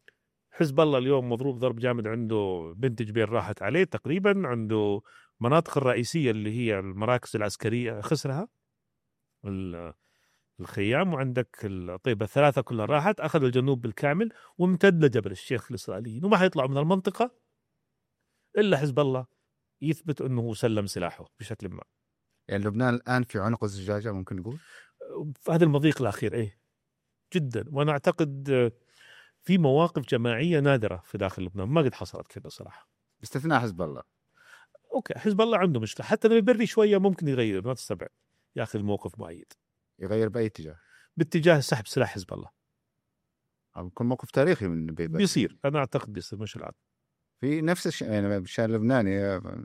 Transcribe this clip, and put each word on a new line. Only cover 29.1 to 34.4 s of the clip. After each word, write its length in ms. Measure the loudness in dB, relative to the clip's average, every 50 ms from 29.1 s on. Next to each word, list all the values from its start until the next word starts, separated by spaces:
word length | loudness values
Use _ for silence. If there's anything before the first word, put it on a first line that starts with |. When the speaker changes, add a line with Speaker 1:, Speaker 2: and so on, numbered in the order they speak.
| -20 -20 -20 _ _ _ 0
Speaker 1:
في 120 | 2 4
مواقف 500 | 4 6 6 6 6 4 2 0 -4 -2
جماعية 520 | 0 0 0 2 0 0 0 0 2 2 4
نادرة 420 | 4 4 4 4 2 -2 -4 -6 -10
في 120 | -10 -4
داخل 260 | -2 -2 -2 -2 -4 -8
لبنان، 240 | -6 -6 -6 -2
ما 140 | 2 2 2
قد 120 | 2 2 0
حصلت 340 | -4 -8 -12 -12 -12 -12
كده 220 | -12 -14 -14 -14 -16
صراحة. 400 | -16 -16 -18 -18 -20 -20 -20 _ _ _ _ _ _ _
Speaker 2:
باستثناء 400 | -12 -8 -6 -4 0 2 2 2
حزب 220 | 2 0 -2 -4
الله. 200 | -6 -6 -8 -10 -16 _ _ _ _ _ _ _